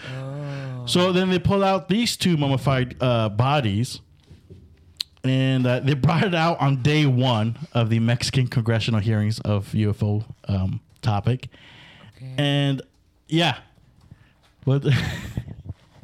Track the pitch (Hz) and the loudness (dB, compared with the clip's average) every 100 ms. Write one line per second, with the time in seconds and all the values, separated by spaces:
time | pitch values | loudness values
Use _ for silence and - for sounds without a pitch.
0 | - 131 135 143 143 139 135 127 123 175 | -14 -12 -10 -10 -10 -10 -10 -10 -2 2
1 | 185 180 185 180 175 196 196 190 190 202 | 4 2 2 2 2 2 2 2 0 0
2 | 240 - 185 160 139 131 143 131 127 - | 0 0 0 2 2 0 2 0 0 -2
3 | 127 117 110 101 127 151 113 98 123 - | 0 2 0 0 2 2 2 0 -2 -6
4 | - _ _ - - - - - - - | -18 _ _ -20 -20 -20 -20 -20 -20 -16
5 | - _ 131 131 131 131 127 123 139 147 | -16 _ -2 0 2 2 2 0 0 0
6 | 131 165 208 170 165 170 139 139 131 151 | 2 2 2 2 0 2 0 2 2 2
7 | 147 123 131 113 110 117 160 123 113 113 | 4 2 2 2 0 -4 -4 -2 0 2
8 | 113 120 - 135 123 - 110 113 104 110 | 2 0 0 -2 0 0 0 0 0 0
9 | 101 110 107 110 - 104 101 107 107 101 | 2 0 0 -2 -2 -2 -2 -2 0 0
10 | 107 104 110 - - 98 95 107 - _ | -2 -2 -4 -10 -4 -2 -2 -4 -10 _
11 | - 101 113 131 - - - - - - | -2 0 0 -2 -6 -18 -20 -20 -20 -20
12 | - - 131 131 143 143 139 135 - _ | -20 -20 -10 -4 0 2 0 -2 -6 _
13 | _ _ - 160 165 120 - _ _ _ | _ _ -2 0 2 -2 -10 _ _ _
14 | _ - - _ _ _ - 139 139 120 | _ -20 -20 _ _ _ 0 0 2 0
15 | - - - - - - - - _ - | 0 -6 -10 -10 -10 -14 -16 -18 _ -20